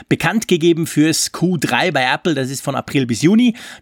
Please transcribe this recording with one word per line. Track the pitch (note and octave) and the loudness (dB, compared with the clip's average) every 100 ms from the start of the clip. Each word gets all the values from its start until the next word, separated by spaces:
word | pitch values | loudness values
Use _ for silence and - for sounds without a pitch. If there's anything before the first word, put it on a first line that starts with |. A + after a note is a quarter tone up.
| - | -4
bekannt | C#3 E3 G#3+ - | -2 0 -2 0
gegeben | F3 E3+ E3 E3 | 2 4 2 0
fürs | - D3+ D#3 - | 0 2 2 -4
Q | - E3+ F3+ | -2 -2 0
drei | C#3 A#2+ E3 | 0 0 0
bei | C#3+ | 0
Apple. | B2+ D3 F#3 C#3+ | 0 -2 -2 -2
Das | C3 | -4
ist | C3+ | -6
von | - C3 | -6 -6
April | - C#3+ B2 | -2 -2 -2
bis | A2+ | 2
Juni. | D#3 A3 B3 A3 - - | 4 4 4 0 -10 -6